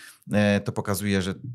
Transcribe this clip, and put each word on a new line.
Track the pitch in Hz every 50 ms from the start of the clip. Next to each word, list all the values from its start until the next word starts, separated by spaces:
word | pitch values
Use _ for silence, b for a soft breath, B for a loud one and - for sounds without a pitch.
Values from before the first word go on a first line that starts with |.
| B B B B B -
E, | 101 104 104 104 101 98
to | 101 101
pokazuje, | - 107 - 104 98 92 101 104 98 98
że | 87 95 92 - - -